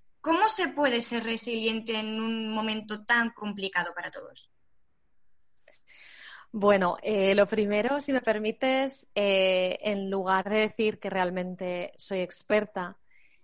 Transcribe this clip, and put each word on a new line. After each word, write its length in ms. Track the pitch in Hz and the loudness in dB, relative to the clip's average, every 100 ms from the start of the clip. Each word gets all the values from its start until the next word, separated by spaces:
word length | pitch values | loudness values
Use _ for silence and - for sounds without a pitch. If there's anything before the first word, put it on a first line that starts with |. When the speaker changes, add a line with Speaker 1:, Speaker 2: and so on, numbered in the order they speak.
| - _ | -20 _
Speaker 1:
¿Cómo 280 | 302 339 427 | 0 2 2
se 200 | 427 311 | 2 -2
puede 320 | 285 277 233 | 2 2 2
ser 220 | - 233 | 0 -2
resiliente 760 | 220 226 240 226 220 226 220 220 | -4 -4 -4 -2 -2 -2 -4 -4
en 200 | 220 220 | -4 -4
un 320 | 226 226 220 | -2 -2 -2
momento 540 | 220 220 214 214 214 - | -2 -2 -4 -6 -10 0
tan 240 | 233 233 | 0 0
complicado 640 | - 208 196 190 180 175 | -4 -8 -6 -4 -2 -4
para 160 | 175 170 | -6 -10
todos? 400 | - - - - _ _ - _ _ _ _ - - - - - - _ - - - - - - | -12 -14 -18 -20 _ _ -20 _ _ _ _ -20 -20 -20 -20 -20 -20 _ -20 -20 -20 -20 -20 -10
Speaker 2:
Bueno, 460 | 220 202 196 180 - | 2 6 6 4 0
eh, 320 | - 208 190 202 | -2 2 4 6
lo 120 | 202 | 4
primero, 540 | 220 208 208 240 285 | 4 2 2 2 0
si 100 | 285 | 0
me 100 | 262 | 0
permites, 840 | 233 214 214 220 262 262 269 - - | 0 0 -2 -2 0 2 0 -4 -6
eh, 640 | 208 202 190 190 185 185 - | 0 2 4 4 4 0 -2
en 280 | 214 196 196 | -2 -2 -2
lugar 400 | 196 185 190 196 | -2 2 2 2
de 60 | 214 | 0
decir 400 | 214 - 214 208 | 0 2 0 0
que 120 | 196 | -4
realmente 800 | 185 180 185 180 180 180 180 175 - | 0 0 0 -6 -6 -6 -6 -8 -10
soy 260 | - 190 | -6 -4
experta, 760 | 180 - - 214 208 190 180 - _ - - _ | -4 -6 0 2 2 -6 -8 -10 _ -20 -20 _